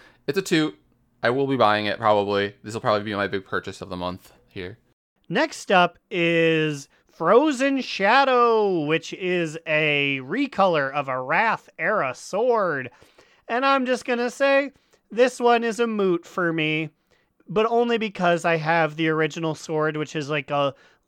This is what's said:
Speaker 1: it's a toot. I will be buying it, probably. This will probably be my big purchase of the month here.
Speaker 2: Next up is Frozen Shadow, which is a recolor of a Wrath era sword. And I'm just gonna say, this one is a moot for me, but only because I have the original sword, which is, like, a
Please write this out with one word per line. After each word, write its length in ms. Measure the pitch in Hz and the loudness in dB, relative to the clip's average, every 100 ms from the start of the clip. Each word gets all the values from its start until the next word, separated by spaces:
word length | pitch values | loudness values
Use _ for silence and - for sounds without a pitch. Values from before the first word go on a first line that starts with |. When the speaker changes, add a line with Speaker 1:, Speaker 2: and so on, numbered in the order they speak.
| - _ - | -20 _ -6
Speaker 1:
it's 80 | 196 | -6
a 40 | |
toot. 360 | 190 160 156 - _ _ _ _ | 0 0 0 -4 _ _ _ _
I 80 | 117 | 0
will 160 | 131 139 | 0 0
be 80 | 131 | 4
buying 300 | 107 107 104 | 4 4 0
it, 120 | - | 0
probably. 560 | 113 104 101 101 101 - | 2 4 2 0 -2 -6
This 120 | 107 | -12
will 60 | 110 | -6
probably 200 | 127 104 | 0 0
be 100 | 107 101 | -2 -4
my 100 | 98 | -2
big 180 | 98 - | -4 -6
purchase 340 | 95 98 - | -8 -8 -12
of 80 | 92 | -10
the 80 | 90 | -8
month 360 | 90 90 - _ _ | -6 -8 -14 _ _
here. 300 | 98 90 110 _ _ _ _ - | -14 -14 -14 _ _ _ _ -6
Speaker 2:
Next 420 | 190 311 - - | -4 -4 -6 2
up 260 | 185 175 - _ | 2 2 -2 _
is 760 | 185 170 170 165 160 156 143 - _ _ | -2 0 2 2 2 0 -4 -12 _ _
Frozen 680 | - 165 233 311 247 277 269 | -4 4 4 4 0 -2 -2
Shadow, 1040 | - - 196 262 269 247 240 220 208 175 | -4 -2 2 4 4 4 4 4 2 0
which 300 | 147 165 - | 0 -2 -4
is 420 | 165 180 180 160 156 160 | -8 -4 -2 -2 -6 -2
a 520 | 156 156 143 139 135 | 0 2 0 0 -2
recolor 720 | 131 233 269 - 196 156 135 | -4 -4 -2 2 2 2 0
of 160 | 143 135 | -4 -4
a 120 | 131 | -6
Wrath 500 | 127 170 226 180 - - | 0 0 2 -2 -6 -6
era 360 | 214 208 135 | -2 0 -2
sword. 760 | - - 190 254 233 180 139 123 - - _ _ _ - | -6 -6 -2 2 2 0 -2 -6 -14 -20 _ _ _ -6
And 160 | 233 | -2
I'm 220 | 277 269 254 | 2 2 0
just 180 | 247 | -2
gonna 260 | - 240 240 | -2 -4 -4
say, 420 | - 277 277 277 - _ _ _ | 0 2 2 0 -8 _ _ _
this 300 | 214 254 - | 0 2 4
one 240 | 240 233 | 2 4
is 160 | 233 214 | 2 -2
a 60 | 233 | -2
moot 380 | 214 190 170 | 0 0 0
for 280 | - - 170 | -2 -4 -2
me, 380 | 160 156 156 156 - _ _ _ _ - | 0 0 -2 -4 -10 _ _ _ _ -6
but 180 | 185 220 | -2 2
only 300 | 233 240 233 | 2 2 0
because 460 | 220 190 175 170 | -2 -2 0 2
I 120 | 170 165 | 0 0
have 380 | 156 170 156 | 2 2 0
the 140 | 151 160 | 0 0
original 480 | 156 156 170 160 151 | 0 -2 -2 -6 -6
sword, 400 | - 156 156 151 | -4 -2 -2 -2
which 180 | 151 | -6
is, 160 | 160 139 | -6 -4
like, 200 | 151 139 | -6 -2
a 200 | 143 139 - _ _ | -2 -2 -4 _ _